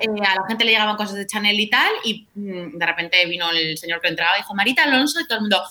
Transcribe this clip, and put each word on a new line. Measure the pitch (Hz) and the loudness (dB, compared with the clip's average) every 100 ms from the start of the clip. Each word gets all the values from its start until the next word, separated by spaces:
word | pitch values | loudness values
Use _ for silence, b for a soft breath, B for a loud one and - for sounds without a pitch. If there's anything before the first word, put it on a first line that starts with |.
eh, | 220 208 202 | -4 0 2
a | |
la | 190 190 | 2 0
gente | 226 | 0
le | 226 | 2
llegaban | 220 214 208 | 4 2 0
cosas | 208 | -4
de | 196 196 | -6 -6
Chanel | 208 208 208 | -2 0 2
y | 214 | 2
tal, | 247 349 427 | 2 2 0
y, | 226 208 - | -4 -6 -10
mm, | 202 202 180 175 165 | -12 -10 -8 -10 -4
de | 170 | -2
repente | 170 170 180 175 | -2 0 2 2
vino | 175 170 | 0 0
el | 165 160 156 | 0 0 -2
señor | 165 170 | -4 -2
que | 175 | -2
entraba | 165 170 196 | 0 2 2
y | |
dijo, | - | -2
"Marita | 202 208 262 | 0 2 2
Alonso", | 302 262 294 320 | 4 4 2 -2
y | 320 | -2
todo | 220 | -2
el | |
mundo, | 214 190 - | 2 0 -2